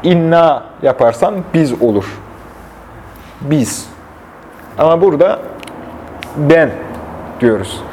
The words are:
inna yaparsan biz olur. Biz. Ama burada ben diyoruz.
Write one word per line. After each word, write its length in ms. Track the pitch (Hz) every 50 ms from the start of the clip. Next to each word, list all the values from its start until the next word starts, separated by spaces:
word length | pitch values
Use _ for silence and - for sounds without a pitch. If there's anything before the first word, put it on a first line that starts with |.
| -
inna 600 | 170 180 170 165 160 165 170 170 160 143 120 - - - -
yaparsan 540 | - 135 127 - 127 117 113 - - 185 208 190 175 - -
biz 280 | 165 160 139 120 -
olur. 240 | 117 120 104 101 95 - - - - - - - - - - - - - - - - - - - - - - - - - - -
Biz. 480 | - 139 151 151 120 - - - - - - - - - - - - - - - - - - - - - -
Ama 240 | - 151 160 165 170
burada 380 | 185 196 156 143 165 190 - - - - - - - - - - - - - - - - - - - - -
ben 320 | - 147 143 165 165 156 123 - - - - - - - - - - - - - -
diyoruz. 440 | 123 120 110 98 95 92 - - - -